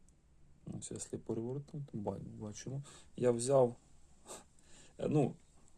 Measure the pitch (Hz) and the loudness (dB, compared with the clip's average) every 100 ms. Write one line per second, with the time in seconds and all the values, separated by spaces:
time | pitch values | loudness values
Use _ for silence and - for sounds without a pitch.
0 | - - _ - - - - - - - | -20 -20 _ -20 -20 -20 -12 -10 -10 -10
1 | - - - 113 117 139 143 151 139 110 | -8 -10 -4 -4 -2 -6 -8 -10 -8 -6
2 | 101 98 - 113 107 104 - 139 139 - | -4 -6 -8 -10 -10 -8 -8 -8 -10 -18
3 | - - 123 117 123 139 123 123 - - | -16 2 4 4 4 6 6 4 -18 -20
4 | - - - - - - - - - - | -20 -20 -18 -18 -18 -20 -20 -20 -20 -4
5 | - 147 139 - - - - | 2 4 2 0 -18 -20 -20